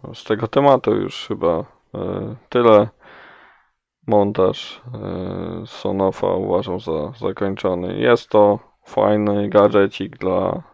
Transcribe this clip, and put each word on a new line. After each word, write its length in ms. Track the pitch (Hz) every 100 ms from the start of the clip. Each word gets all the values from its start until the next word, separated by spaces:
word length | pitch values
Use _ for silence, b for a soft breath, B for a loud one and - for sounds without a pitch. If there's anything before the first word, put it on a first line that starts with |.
| -
z 100 | -
tego 240 | - 110 113
tematu 460 | - 143 131 -
już 320 | 104 95 - -
chyba, 360 | 104 82 82 - _ _
e, 420 | - 95 95 104 113 _
tyle. 400 | 123 120 107 107 _ B B B B B B B _ _ _ -
Montaż, 760 | 104 101 104 95 98 - - 123
e, 720 | 117 101 90 92 92 87 87 107
Sonofa 600 | - 101 95 95 - 98
uważam 540 | 92 98 90 98 90
za 320 | 85 80 73 -
zakończony. 800 | - 98 98 98 98 90 90 95
Jest 300 | 120 120 -
to 300 | 110 104 104 _ _
fajny 640 | _ - 101 107 104 101 101
gadżecik 680 | 101 101 101 98 - 98 -
dla 440 | 92 92 95 180 -